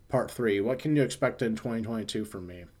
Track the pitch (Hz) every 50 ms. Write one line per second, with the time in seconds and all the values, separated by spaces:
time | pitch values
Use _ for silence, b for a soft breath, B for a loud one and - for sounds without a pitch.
0 | b - - 127 113 - - - 120 110 101 101 98 117 131 131 - 156 151 147
1 | 135 123 - - 139 123 120 - 127 113 110 110 - 123 113 113 107 110 117 110
2 | 101 101 - 110 107 107 - 98 90 87 87 87 87 - - _